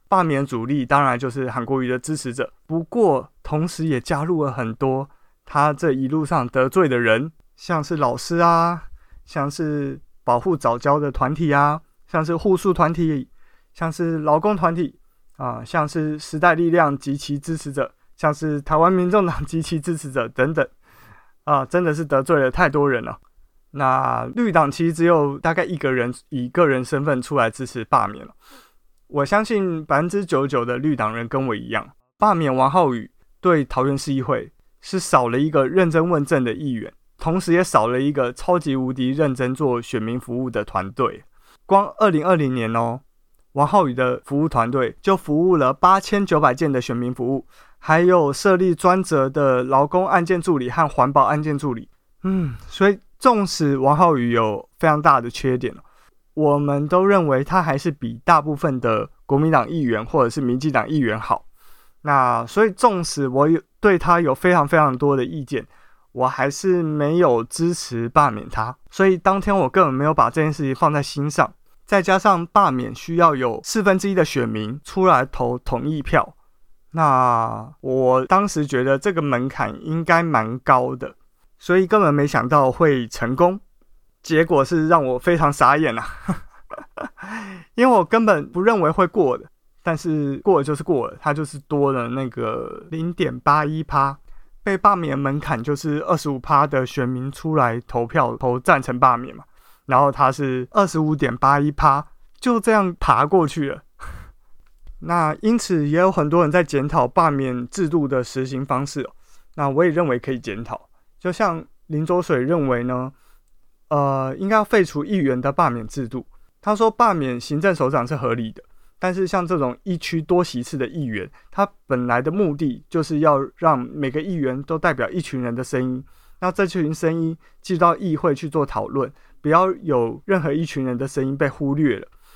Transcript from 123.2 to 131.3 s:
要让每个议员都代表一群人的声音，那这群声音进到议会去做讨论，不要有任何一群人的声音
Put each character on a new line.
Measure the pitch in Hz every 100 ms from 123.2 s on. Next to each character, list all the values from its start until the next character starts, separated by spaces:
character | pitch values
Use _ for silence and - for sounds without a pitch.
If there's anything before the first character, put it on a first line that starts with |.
要 | 156 139 139 -
让 | 165 135
每 | 123 143 135
个 | 147
议 | 170
员 | 175 131 131
都 | 143 160
代 | 175
表 | 135 117
一 | 180
群 | - 131
人 | 120
的 | 120
声 | 127 135
音， | 127 127 131 - - -
那 | 180
这 | 180 190
群 | 185 151
声 | 156 160
音 | 165 165 165 _ -
进 | - 175
到 | 175 165
议 | 190 156
会 | 175
去 | 143 156
做 | 156 139
讨 | - 107
论， | 135 123 - - -
不 | 151
要 | 165 190 180
有 | 160 127 113 147
任 | - 185
何 | 156
一 | 165
群 | 165 139
人 | 131 120
的 | 135
声 | -
音 | 135